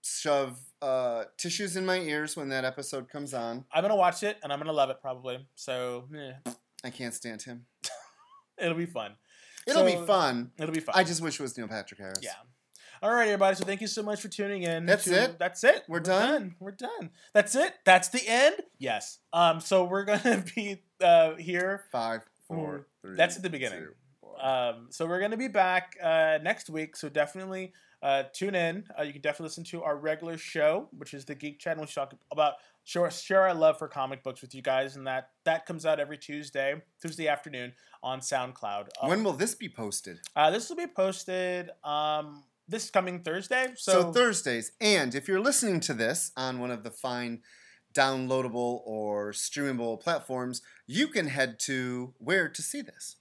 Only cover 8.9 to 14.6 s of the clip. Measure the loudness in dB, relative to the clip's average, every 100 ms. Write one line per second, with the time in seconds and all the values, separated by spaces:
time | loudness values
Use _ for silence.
8.9 | -6 -10 -14 _ -20 -20 -12 0 4 4
9.9 | 4 2 4 4 0 -4 -6 -4 -4 2
10.9 | 2 4 0 -2 -4 -8 -8 -8 -8 -8
11.9 | -14 -10 -8 -8 -12 -16 _ _ -20 -20
12.9 | -4 0 2 2 4 4 2 -2 -4 -4
13.9 | -6 -4 -6 -8 -6 -6 -4